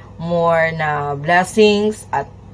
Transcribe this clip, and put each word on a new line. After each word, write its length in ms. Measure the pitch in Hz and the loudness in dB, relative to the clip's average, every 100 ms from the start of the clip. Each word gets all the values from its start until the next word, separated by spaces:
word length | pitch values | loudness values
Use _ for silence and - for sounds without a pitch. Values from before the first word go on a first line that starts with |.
| - - | -20 -12
more 560 | 165 170 170 165 160 | -4 0 2 2 0
na 400 | 160 156 147 143 | -2 -4 -4 -4
blessings. 960 | 143 151 175 185 220 214 202 214 214 - | -6 0 0 2 4 4 4 0 -4 -6
At 180 | 139 143 - - | -6 -6 -12 -20